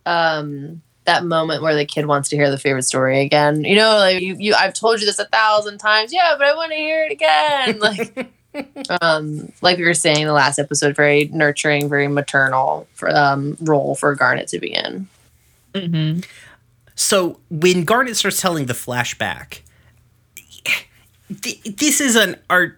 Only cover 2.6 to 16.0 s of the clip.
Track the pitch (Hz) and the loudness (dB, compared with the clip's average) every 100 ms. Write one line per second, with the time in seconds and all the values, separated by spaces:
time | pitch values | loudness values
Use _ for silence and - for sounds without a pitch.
2.6 | 143 135 131 135 131 135 139 147 147 151 | -2 -2 -2 0 2 2 2 4 4 2
3.6 | 147 202 220 214 190 185 185 180 208 123 | 2 4 4 4 4 2 -4 -4 0 2
4.6 | 190 - 226 226 208 196 208 220 214 214 | 2 0 0 0 -2 -4 -2 0 2 2
5.6 | 208 202 214 214 226 349 339 285 285 311 | 0 -4 0 0 0 2 2 4 2 0
6.6 | 330 311 311 320 311 294 311 302 302 285 | -2 -4 -4 -2 -2 0 2 2 2 0
7.6 | 247 214 214 208 226 262 247 _ _ 294 | -2 0 -2 -2 -8 -8 -12 _ _ -14
8.6 | 285 285 - 175 165 156 151 151 - - | -14 -12 -6 -2 0 0 -2 -10 -12 -2
9.6 | 185 180 170 165 165 151 151 147 135 143 | 0 2 0 0 2 2 2 2 2 0
10.6 | 143 147 147 143 147 147 147 156 147 143 | -2 0 0 2 4 4 2 0 0 0
11.6 | 156 143 143 143 143 143 143 139 135 131 | 0 0 0 0 0 -2 0 0 2 0
12.6 | 139 151 156 - 165 151 143 139 143 - | -2 -4 -8 -6 0 2 2 0 -4 -6
13.6 | 160 143 139 139 147 135 127 127 - - | 0 0 0 -2 -2 2 0 0 -4 -8
14.6 | - - - 190 190 _ _ _ _ _ | -4 -4 -4 -6 -12 _ _ _ _ _
15.6 | _ 196 175 160 | _ -8 -4 -2